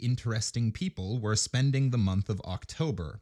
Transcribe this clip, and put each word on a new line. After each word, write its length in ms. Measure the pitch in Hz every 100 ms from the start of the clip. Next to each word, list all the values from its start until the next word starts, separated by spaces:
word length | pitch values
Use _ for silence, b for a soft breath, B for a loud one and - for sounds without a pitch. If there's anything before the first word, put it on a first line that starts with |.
interesting 720 | 120 123 117 107 - 120 113
people 480 | - 185 - 95 120
were 160 | 107 107
spending 540 | - 123 139 135 135
the 80 | 123
month 300 | 98 95 -
of 120 | 98
October. 800 | - 92 - - 160 92 78 107